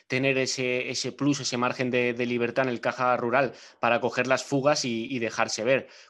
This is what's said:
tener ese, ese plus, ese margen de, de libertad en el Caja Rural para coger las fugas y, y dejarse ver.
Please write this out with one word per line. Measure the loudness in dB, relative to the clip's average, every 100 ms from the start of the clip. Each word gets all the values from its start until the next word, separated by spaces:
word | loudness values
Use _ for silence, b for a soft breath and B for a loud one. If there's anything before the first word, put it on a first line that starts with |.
| -4
tener | 0 2 2
ese, | 0 -2 -2 -2 -4
ese | -4 -6
plus, | 0 0 0
ese | -2 -2
margen | 0 0 0
de, | 0 0
de | 0 -2
libertad | 0 0 0
en | 0
el | 0
Caja | -2 0 2 2
Rural | 2 2 2 B B -2
para | 2 2
coger | 2 0 2
las | 0 0
fugas | 0 2 2 0
y, | -4 -4
y | -4
dejarse | -2 -2 -2 0 2
ver. | 0 B B